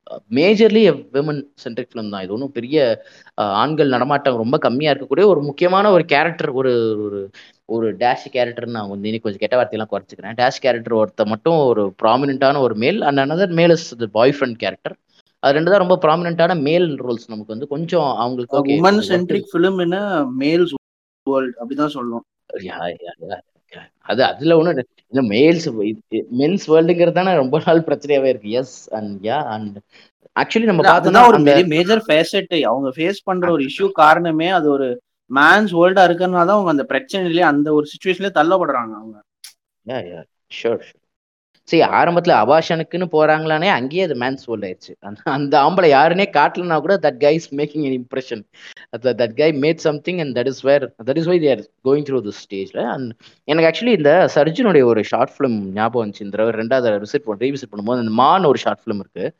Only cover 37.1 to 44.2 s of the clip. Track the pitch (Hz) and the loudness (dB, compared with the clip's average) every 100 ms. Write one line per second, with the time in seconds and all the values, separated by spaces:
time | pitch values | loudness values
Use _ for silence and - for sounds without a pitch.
37.1 | 196 180 165 165 147 151 151 151 - 190 | -4 -2 2 2 2 0 0 -2 -6 -6
38.1 | 180 196 175 156 190 156 131 113 107 110 | -4 -2 0 2 2 0 -4 -6 -12 -18
39.1 | 107 _ _ - _ _ _ 110 127 90 | -20 _ _ -20 _ _ _ -12 -10 -10
40.1 | 85 - _ _ - 117 110 - _ _ | -16 -20 _ _ -8 -4 -6 -8 _ _
41.1 | _ _ _ _ _ - 165 120 101 156 | _ _ _ _ _ -2 2 4 4 2
42.1 | 175 175 127 110 156 160 160 160 175 175 | 2 2 4 4 2 2 -4 -4 -6 -2
43.1 | 156 156 156 160 156 185 151 131 175 180 | 2 2 2 0 -2 0 -2 -2 -2 -2
44.1 | 123 | -2